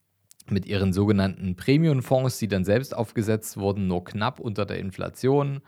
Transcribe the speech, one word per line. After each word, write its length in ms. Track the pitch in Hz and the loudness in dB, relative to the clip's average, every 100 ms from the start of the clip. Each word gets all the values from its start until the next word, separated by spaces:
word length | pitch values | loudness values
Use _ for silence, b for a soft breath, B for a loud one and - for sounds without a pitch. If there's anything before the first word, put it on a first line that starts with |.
| _ _ _ _ - | _ _ _ _ -4
mit 160 | 98 - | -2 0
ihren 260 | 98 95 | 0 2
sogenannten 640 | 90 104 98 95 87 92 90 | 4 4 4 2 0 -6 -2
Premium-Fonds, 840 | - 143 165 135 - 131 131 - | 2 4 4 2 2 2 2 -2
die 80 | 104 | 0
dann 180 | 98 90 | 0 2
selbst 320 | 110 135 - | 2 0 -4
aufgesetzt 600 | 110 120 107 110 - 107 | -4 -2 0 0 -4 -4
wurden, 280 | 98 101 92 | -2 0 -2
nur 180 | 87 | -2
knapp 360 | - 101 117 - | -4 -4 -4 -4
unter 260 | 120 101 98 | -6 -6 -4
der 140 | 92 | -6
Inflation. 840 | 95 92 90 - 127 143 139 139 | -8 -8 -8 -2 2 2 0 -4